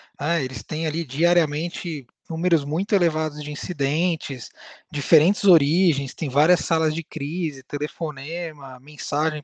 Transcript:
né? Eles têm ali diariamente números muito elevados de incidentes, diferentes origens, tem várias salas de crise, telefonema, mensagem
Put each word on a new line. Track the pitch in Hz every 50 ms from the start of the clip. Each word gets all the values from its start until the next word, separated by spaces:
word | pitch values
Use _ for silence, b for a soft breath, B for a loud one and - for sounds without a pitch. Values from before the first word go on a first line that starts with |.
| B B B
né? | B 147 156 170 165 139
Eles | 127 127 - -
têm | - 156 156 165
ali | 160 147 165 165
diariamente | 127 127 143 165 170 175 175 160 143 147 151 165 175 - - - 175 160 147 127 _ _ _ _ -
números | 165 160 170 180 170 156 139
muito | 143 151 170 202 - 220
elevados | 190 175 170 156 160 160 156 147 151
de | 147 147
incidentes, | 147 - - - 175 143 139 135 143 160 175 180 170 156 - - 139 123 - - _ B B B B B B B
diferentes | - 147 - - 180 151 151 175 202 - -
origens, | 196 175 160 143 143 160 180 190 180 143 131 143 135 -
tem | - 160
várias | 139 123 139 151 165 180 -
salas | - - 170 160 160 156 156
de | 165
crise, | 160 - - 147 139 143 165 185 180 156 143 135 -
telefonema, | _ - 143 147 151 - - 170 156 143 139 135 147 165 175 175 165 156 151 139 135 127 127
mensagem | 127 147 151 135 - - 143 147 156 160 151 147